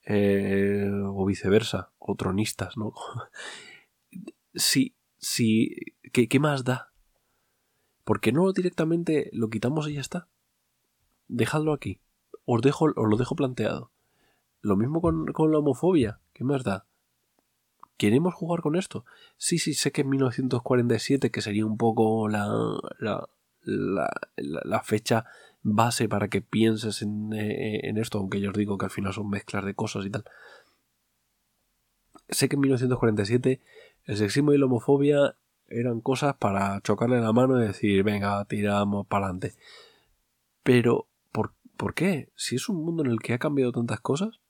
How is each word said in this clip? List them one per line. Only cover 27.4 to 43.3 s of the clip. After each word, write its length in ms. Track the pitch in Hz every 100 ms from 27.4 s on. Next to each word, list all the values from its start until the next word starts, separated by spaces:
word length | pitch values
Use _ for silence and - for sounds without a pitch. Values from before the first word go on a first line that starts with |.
| 107 - 107 107 -
en 80 | 107
esto, 220 | 117 104
aunque 220 | 95 101
ya 100 | 98
os 60 | 101
digo 220 | 104 98
que 80 | 98
al 40 |
final 220 | - 98
son 180 | 98 104
mezclas 340 | 101 - 104
de 100 | 98
cosas 300 | 98 110 104
y 60 | 98
tal. 140 | 104 - - - - _ _ _ _ _ _ _ _ _ _ _ _ _ _ _ - -
Sé 200 | - 135
que 80 | 143
en 40 |
mil 100 | 139
novecientos 280 | 127 123 123
cuarenta 240 | 117 107
y 40 | 101
siete 340 | 123 127 131 _ - - _
el 120 | - 104
sexismo 360 | 104 127 147
y 60 | 147
la 80 | 135
homofobia 720 | 120 - 139 143 143 143 - _ _ _
eran 320 | 117 123 117
cosas 360 | 123 127 147 -
para 440 | 110 98 98 98
chocarle 380 | - 104 117 123
la 120 | 113
mano 260 | 113 131 127
y 80 | 110
decir, 360 | - 107 98
"Venga, 420 | 101 104 101 101
tiramos 640 | 101 107 104 101 - 101 98
pa'lante". 480 | 101 95 92 110 - - - - _ _ _ _ _ _ _
Pero, 460 | - 123 120 - - _ _
¿por, 220 | - 104 _ - _
por 180 | 101
qué? 360 | - 180 160 - -
Si 200 | - 123
es 120 | -
un 160 | 185
mundo 180 | 160 165
en 60 | 139
el 100 | 113
que 120 | -